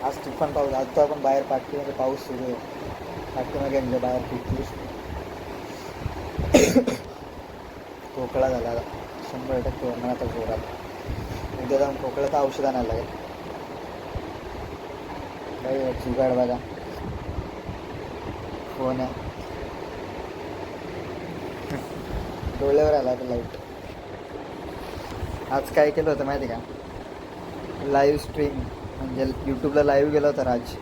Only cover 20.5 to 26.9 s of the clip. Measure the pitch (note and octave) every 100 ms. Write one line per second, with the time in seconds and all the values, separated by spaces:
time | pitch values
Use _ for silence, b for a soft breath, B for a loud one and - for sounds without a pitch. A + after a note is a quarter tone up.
20.5 | - - - F3 F3+ E3+ F3+ E3+ E3+ F3+
21.5 | F3+ - C#3+ - - - - - - -
22.5 | - C#3 C#3+ D3+ D3 B2+ B2 B2+ A#2+ A2+
23.5 | - - - - - - - - - -
24.5 | - - - - - - - - - -
25.5 | C3+ C3+ - D3 D3+ D#3 C#3+ C#3 D3+ C3
26.5 | A2+ - - -